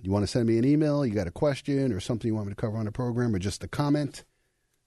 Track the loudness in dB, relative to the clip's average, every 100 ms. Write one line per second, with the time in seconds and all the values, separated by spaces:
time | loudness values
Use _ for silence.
0 | -2 0 2 2 2 4 4 4 2 2
1 | 0 0 -2 0 0 0 -2 0 0 -2
2 | -2 -2 -2 -2 -4 -4 -4 -4 -4 -4
3 | -2 0 0 0 -2 -4 -6 0 2 2
4 | 0 -6 -20 _ _ _ _ _